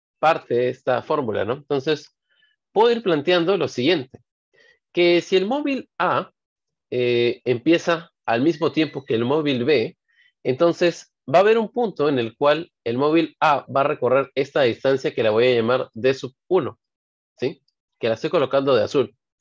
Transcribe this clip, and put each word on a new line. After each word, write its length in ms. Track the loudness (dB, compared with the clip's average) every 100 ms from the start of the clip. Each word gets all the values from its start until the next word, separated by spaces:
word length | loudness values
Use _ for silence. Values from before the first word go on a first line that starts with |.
| _ -2
parte 500 | 0 0 -2 -2 -2
esta 340 | -4 -4 -4
fórmula, 420 | -2 -4 -4 -4
¿no? 80 | -4
Entonces, 680 | -6 -4 -4 -2 -4 -6 _ _ _ _ _ _
puedo 180 | 0 2
ir 140 | 2
planteando 520 | 0 -2 0 0 2 0
lo 120 | -2
siguiente, 560 | -2 0 0 -4 -16 _ _ _ _ _ _ _
que 280 | 0 2 2
si 160 | 2 -2
el 100 | 0
móvil 420 | -4 -4 -6 -8 -6
A, 320 | -2 -2 -4 _ _ _ _ _ -8
eh, 520 | -4 0 0 0 -2
empieza 680 | -4 -4 2 0 2 -4 -6 _ -4
al 160 | 0
mismo 300 | 0 0 -2
tiempo 320 | -2 -4 -4
que 100 | -4
el 100 | -2
móvil 380 | 0 -2 -2 -2
B, 340 | 0 0 0 -8 _ _ _ _
entonces 720 | -4 0 0 2 -2 -2 -12 _ 0
va 60 | 4
a 40 |
haber 160 | 4 4
un 120 | 0
punto 380 | -4 -4 -2 -2
en 100 | 0
el 180 | -2 0
cual 360 | 0 0 -2 _
el 160 | -6 -2
móvil 380 | 2 2 0 0
A 260 | 0 0 0
va 120 | -2
a 20 |
recorrer 480 | -2 0 0 0 0
esta 280 | -4 -4 0
distancia 520 | 0 0 0 0 -2
que 80 | -2
la 80 | 0
voy 160 | 2 4
a 80 |
llamar 360 | 2 2 0 -2
D 180 | -2 -2
sub 220 | -2 -6 _ -2
uno, 320 | -2 -2 -10 _ _ _ _ _ -6
¿sí? 240 | -6 -6 _ _ _ -6
Que 80 | -4
la 60 |
estoy 160 | -2 -2
colocando 440 | -2 0 0 2
de 80 | 2
azul. 320 | 2 0 -2 _ _ _